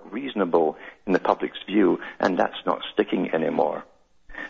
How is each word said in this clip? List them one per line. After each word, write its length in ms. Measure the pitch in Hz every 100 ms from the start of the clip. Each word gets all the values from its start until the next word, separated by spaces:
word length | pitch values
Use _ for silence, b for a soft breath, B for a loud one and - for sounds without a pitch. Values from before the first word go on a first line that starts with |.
| -
reasonable 680 | 95 92 104 90 85 78 78 B B -
in 60 |
the 80 | 90
public's 380 | - 101 - -
view, 360 | - 101 95 - B B
and 180 | 101 90
that's 300 | 104 - 92
not 140 | - -
sticking 400 | - 98 104 87
anymore." 520 | 82 78 78 76 82 - _ _ _ - B B